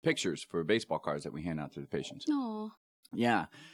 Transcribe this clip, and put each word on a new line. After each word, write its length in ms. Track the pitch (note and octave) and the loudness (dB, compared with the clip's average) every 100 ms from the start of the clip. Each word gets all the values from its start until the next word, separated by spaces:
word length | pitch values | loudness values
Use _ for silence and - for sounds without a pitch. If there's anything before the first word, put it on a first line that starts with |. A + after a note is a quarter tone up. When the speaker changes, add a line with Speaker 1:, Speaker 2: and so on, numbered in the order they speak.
Speaker 1:
pictures 420 | E3 D#3+ - C#2+ - | 0 2 2 -2 -2
for 140 | E2+ | 0
baseball 360 | E2 A2+ - D#2 | 4 4 4 -2
cards 240 | D#2 D2 D2 | 0 -2 -4
that 80 | |
we 100 | D#2 | -4
hand 160 | E2+ D#2 | -2 -2
out 140 | C#2 | -4
to 80 | D2 | -8
the 60 | C#2 | -4
patients. 380 | C#2 - - - | -4 -4 -6 -2
Speaker 2:
Aw. 400 | C#4+ A#3+ G#3+ G#3+ - _ _ - | 0 0 -4 -8 -10 _ _ -8
Speaker 1:
Yeah. 320 | - A#2+ G#2 D#2 - - | 0 4 4 0 -10 -20